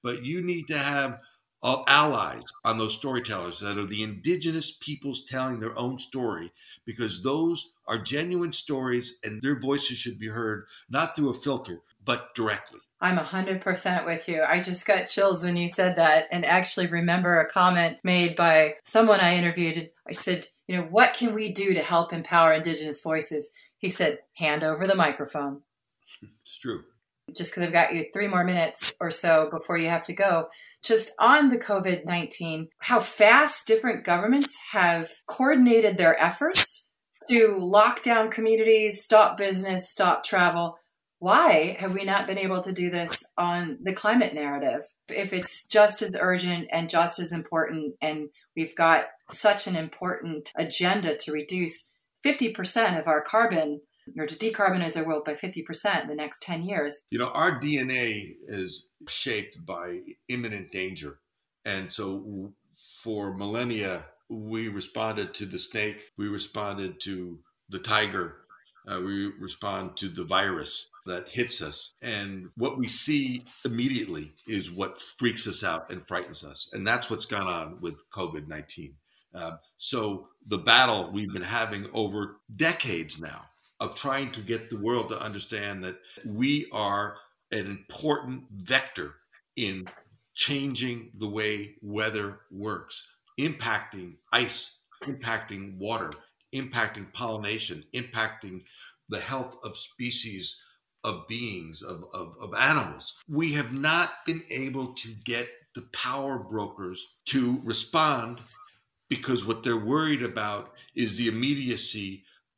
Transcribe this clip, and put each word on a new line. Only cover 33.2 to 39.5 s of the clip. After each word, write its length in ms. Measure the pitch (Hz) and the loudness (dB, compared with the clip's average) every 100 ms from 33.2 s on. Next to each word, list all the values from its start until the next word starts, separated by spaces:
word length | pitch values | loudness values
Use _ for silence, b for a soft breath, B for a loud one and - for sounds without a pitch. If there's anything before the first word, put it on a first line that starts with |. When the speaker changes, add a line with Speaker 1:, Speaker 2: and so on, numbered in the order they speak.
| 214 262 294 - - | 8 10 8 4 4
Speaker 2:
different 380 | 220 247 - | 2 2 -2
governments 540 | - 175 214 285 277 - - | 0 2 4 4 4 0 0
have 380 | 214 175 170 165 - - | 4 4 4 -2 -10 -8
coordinated 720 | - 262 269 247 226 214 185 | 0 4 8 8 8 6 6
their 240 | 165 - | 6 6
efforts 680 | 170 - 311 381 - - - _ _ _ - | 4 2 2 4 4 2 -4 _ _ _ 2
to 280 | 240 220 196 | 6 8 6
lock 440 | 180 208 233 - | 6 8 8 6
down 280 | 247 226 220 | 2 4 2
communities, 720 | 220 220 220 220 220 214 208 | 2 4 6 6 6 6 4
stop 320 | - 214 208 - | 8 8 8 4
business, 520 | 196 | -2